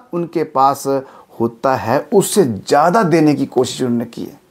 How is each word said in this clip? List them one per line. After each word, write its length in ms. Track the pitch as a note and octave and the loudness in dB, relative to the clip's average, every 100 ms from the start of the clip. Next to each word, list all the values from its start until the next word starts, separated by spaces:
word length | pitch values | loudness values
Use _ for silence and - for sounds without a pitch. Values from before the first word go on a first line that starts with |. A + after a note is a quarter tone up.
| - | -6
उनके 300 | E3+ E3+ E3+ | -8 -6 -4
पास 400 | D#3 C3+ C3+ C#3 C3+ C3+ C3+ - - - | -4 2 2 0 -2 -4 -4 -18 -16 -4
होता 360 | A#2 - C3+ C3 | -4 -2 -2 0
है, 340 | C3+ C3 F#3 | 0 -2 0
उससे 300 | G3+ F#3 G#3+ | 0 0 0
ज़्यादा 600 | D3 G2+ - C#3+ E3 F3+ | 0 -2 0 2 2 2
देने 320 | F#3 E3 D3+ C3+ | 2 2 2 2
की 100 | C3+ | -2
कोशिश 360 | - B2+ - | -2 -2 -2
उन्होंने 240 | C3 A#2+ A#2+ | -2 -2 -4
की 180 | - | -10
है। 160 | F2 - _ | -14 -14 _